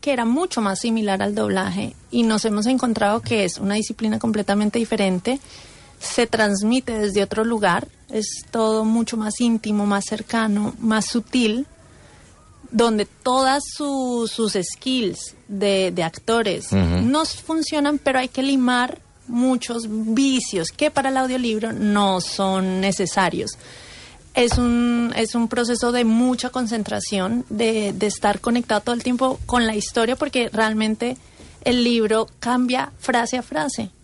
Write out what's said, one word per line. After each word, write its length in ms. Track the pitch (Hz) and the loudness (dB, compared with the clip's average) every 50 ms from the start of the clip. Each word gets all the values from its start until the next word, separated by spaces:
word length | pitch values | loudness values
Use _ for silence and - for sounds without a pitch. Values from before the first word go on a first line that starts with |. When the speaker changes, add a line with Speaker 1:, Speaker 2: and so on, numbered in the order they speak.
Speaker 1:
que 120 | - 285 277 | 0 0 0
era 120 | 240 233 | 2 2
mucho 360 | 226 240 294 359 359 - 247 | 2 2 2 0 0 -2 -2
más 180 | 220 196 190 185 | -2 0 -2 -2
similar 420 | - 233 226 226 214 202 196 190 | -2 -2 -2 0 0 0 0 0
al 120 | 202 202 208 | 0 -2 0
doblaje 600 | 214 214 214 190 190 190 196 175 196 208 233 - - - - | -2 0 0 0 0 0 -2 -4 -4 -6 -6 -10 -14 -18 -4
y 120 | - 240 233 | 0 2 2
nos 220 | 226 220 208 - | 4 2 2 0
hemos 220 | 220 208 208 208 | 0 0 0 0
encontrado 540 | 240 262 254 - 247 220 - 220 202 208 233 | 2 2 2 2 0 0 2 2 2 2 0
que 220 | 226 - 240 220 196 | 0 0 0 0 0
es 140 | 175 - | 0 -2
una 180 | - 208 196 202 | -4 -2 -2 0
disciplina 440 | 214 214 - 220 - 226 214 214 220 | 0 -2 -4 -4 -4 -2 -2 -2 0
completamente 580 | - 233 214 214 202 - 202 208 208 214 - 240 | 0 0 0 0 0 0 2 2 2 2 0 0
diferente, 600 | 233 - 226 214 202 190 185 180 - 233 254 277 - - - - - - - - - - - - | -2 0 0 0 2 2 0 0 0 -2 -4 -4 -6 -12 -20 -20 -20 -20 -20 -20 -20 -20 -20 -14
se 280 | - - - - 240 | -12 -4 0 0 0
transmite 640 | 226 - 226 214 208 202 190 208 214 240 262 254 - 233 220 | 0 2 2 2 2 2 0 2 2 2 2 0 -2 -4 -2
desde 240 | 214 208 190 202 196 | -2 0 2 0 0
otro 200 | 196 208 214 220 | 0 0 0 0
lugar, 440 | 233 233 220 202 185 170 190 - - - - - - | 0 0 2 2 2 2 2 -2 -6 -16 -20 -18 -6
es 360 | - 220 214 - - - - - | -4 -4 -4 -4 -8 -12 -14 -6
todo 340 | - 233 220 220 220 220 220 | -2 0 2 2 2 2 2
mucho 320 | 220 226 233 226 - - | 2 2 2 0 0 -4
más 220 | 220 214 214 214 - | -4 -4 -4 -2 0
íntimo, 460 | 247 233 226 220 - 220 208 208 202 | 2 2 2 0 0 -2 0 0 2
más 180 | 202 202 202 202 | 2 0 0 0
cercano, 720 | - 220 214 214 - - 233 220 220 202 208 208 - - - | -4 -6 -8 -6 -2 -2 0 2 2 2 0 0 -2 -4 -2
más 260 | - 226 220 220 208 | 0 2 2 2 0
sutil, 600 | - - 240 220 - - 254 240 214 214 240 285 - - - - - - - - - - - - - - - - - - - - - | 0 -2 -4 -4 0 0 2 2 2 0 -2 -4 -6 -10 -20 -20 -20 -20 -20 -20 -20 -20 -20 -20 -20 -20 -20 -20 -20 -20 -20 -18 -4
donde 360 | - 214 233 233 220 208 202 | 2 2 4 4 4 0 -2
todas 580 | - - - - 254 247 262 269 262 269 285 277 - - | -4 -6 -6 -2 0 2 4 4 4 2 2 -2 -6 -8
su-, 540 | - 302 285 277 269 262 247 247 240 233 220 | -6 -4 -2 -2 -2 -2 -2 -2 -2 -2 -4
sus 220 | - - 226 208 - 202 | -2 -2 -2 0 0 -2
skills 760 | 175 - - - - 262 262 254 226 180 165 - - - - - - | -4 -4 -8 -8 -4 -2 -2 0 0 -2 -4 -6 -12 -16 -16 -20 -14
de, 440 | - 202 196 202 202 196 190 190 180 | -10 -6 -2 0 2 2 2 2 0
de 120 | 175 180 165 | 0 -2 -4
actores 640 | 165 - - - - 226 233 226 208 175 147 - - | -4 -4 -6 -2 0 0 2 2 0 -2 -4 -4 -2
Speaker 2:
Ujú. 300 | - 196 185 165 175 180 | 0 2 2 2 2 2
Speaker 1:
no 240 | 180 233 269 302 320 | 2 2 2 2 0
funcionan, 720 | 320 - - - - 320 320 302 - - 302 285 285 294 | -2 -6 -10 -6 -4 -2 -2 -2 -2 -2 0 0 0 0
pero 220 | 277 - 277 262 262 | 0 0 0 0 0
hay 80 | 254 254 | 0 -2
que 140 | - 262 262 | -2 -2 0
limar 560 | 277 277 269 247 247 247 247 247 254 - - - - - - - | 0 2 2 2 2 2 2 0 -2 -4 -10 -16 -20 -20 -20 -12
muchos 600 | - 240 240 247 262 254 240 - - 233 233 226 220 | -4 0 2 2 2 2 0 -2 -4 -6 -6 -6 -4
vicios 800 | 208 220 220 220 226 226 269 277 262 254 240 - - 185 165 - | -4 -4 -2 0 2 2 2 2 2 0 -2 -2 -2 -2 -4 -4
que 220 | - - 294 302 | -2 0 -2 0
para 180 | 294 285 254 269 | 2 0 0 0
el 80 | 269 | 0
audiolibro 540 | 262 262 254 254 254 247 240 220 214 214 226 220 | 0 0 0 0 0 0 0 0 -2 -2 -4 -4
no 480 | 214 214 208 208 208 202 196 190 180 | -2 0 2 4 4 4 4 2 0
son 600 | 175 - - - 196 190 190 190 190 190 185 190 | -2 -4 -2 -2 0 0 2 2 0 0 0 0
necesarios. 680 | 190 196 185 - 196 175 - 202 190 170 - - - - - - - - - - - - - - - - - - - - - | 0 0 0 0 -2 -2 2 2 0 2 0 -2 -6 -6 -8 -14 -18 -20 -20 -20 -20 -20 -20 -20 -20 -20 -20 -20 -20 -6 0
Es 220 | - 240 240 - | 2 2 2 4
un, 560 | - 240 240 240 240 240 240 240 233 240 233 - | 2 2 4 4 4 2 2 2 2 0 0 0
es 180 | - 226 220 - | -2 -2 0 0
un 140 | 240 233 | 0 0
proceso 440 | 226 - 240 240 226 247 233 - 240 240 | 0 0 -2 0 0 0 0 0 0 2
de 100 | 247 240 | 2 4
mucha 460 | 226 226 226 247 254 254 240 - 247 | 4 4 4 4 2 2 0 -4 -4
concentración, 960 | - 254 254 214 233 226 202 - 208 208 202 - 208 196 185 190 226 240 247 - | -4 -4 -4 -2 -2 -4 -4 -4 -6 -6 -4 -4 -2 -2 0 0 -2 -2 -4 -4
de, 440 | 220 208 233 220 220 220 208 202 190 | -4 0 0 2 2 0 -2 -2 -2
de 120 | 185 208 | 0 -2
estar 360 | 208 202 - - 208 202 196 | -2 -2 0 0 0 0 2
conectado 400 | - 240 233 247 240 - 220 208 | 0 0 0 0 0 0 -2 -2
todo 120 | - - 240 | 0 -2 -4
el 60 | 240 | -2
tiempo 380 | - 247 247 233 262 262 269 - - | 0 -2 0 2 0 0 0 -2 -4
con 200 | - - 247 233 | -2 0 2 2
la 100 | 220 220 | 2 0
historia, 420 | 208 196 - - 240 226 226 262 | -2 -4 -2 0 0 0 0 0
porque 320 | 254 302 285 - 254 233 226 | -2 -2 -2 0 -2 -2 0
realmente 640 | - 220 220 220 220 214 220 214 220 214 240 240 254 269 - - - - - - - - - | 0 0 0 2 2 0 0 0 0 -2 -2 -6 -6 -8 -14 -20 -20 -20 -20 -20 -20 -6 -2
el 220 | 240 247 247 240 | 0 0 2 2
libro 420 | 240 240 233 220 208 220 220 220 - - - | 2 2 2 2 2 2 0 0 -2 -6 -8
cambia 520 | - 233 247 247 254 240 247 247 269 285 - - | -4 -2 0 0 2 0 0 -2 -2 -4 -10 -8
frase 380 | - - 247 240 233 233 - | -4 0 0 2 0 0 -2
a 40 | 254 233 | -6 -6
frase. 400 | - 269 311 302 277 - - 220 185 _ _ | -4 -4 -4 -2 -2 -4 -6 -8 -10 _ _